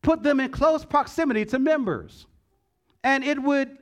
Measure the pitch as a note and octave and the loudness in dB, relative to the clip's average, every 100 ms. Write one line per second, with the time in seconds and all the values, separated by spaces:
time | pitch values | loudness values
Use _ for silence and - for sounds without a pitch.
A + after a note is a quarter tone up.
0 | - D#4+ C#4+ C#4 C4 - D4+ D#4 - D4 | 2 2 2 0 -2 0 0 0 0 -2
1 | C4 - D#4+ A3 G#3+ C4 C4+ D#4 A3 B2 | -2 -2 0 0 0 0 2 0 0 -6
2 | - - - _ _ _ _ _ _ _ | -8 -20 -20 _ _ _ _ _ _ _
3 | C4 C4+ C4+ D4 C4+ C#4 C4+ - | 0 0 0 -2 0 0 -2 -8